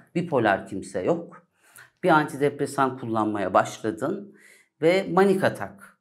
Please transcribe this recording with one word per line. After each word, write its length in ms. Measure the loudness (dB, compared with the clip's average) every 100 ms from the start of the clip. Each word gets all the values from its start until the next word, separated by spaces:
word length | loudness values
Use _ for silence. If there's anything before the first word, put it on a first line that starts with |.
| _ -6
bipolar 520 | -2 2 2 2 -2
kimse 360 | -12 -8 -4
yok. 420 | -2 -2 -4 -18 _ _ _ -20 -20 _
Bir 60 | 2
antidepresan 880 | 4 2 0 -2 0 -4 0 -2 -2
kullanmaya 560 | -4 -2 -2 -2 2
başladın 800 | 2 2 -2 -6 -4 -4 -6 -10 -20 -20 _ _ -2
ve 280 | 2 2 2
manik 300 | 2 4 4
atak 560 | 0 -2 -10 -14 -20 _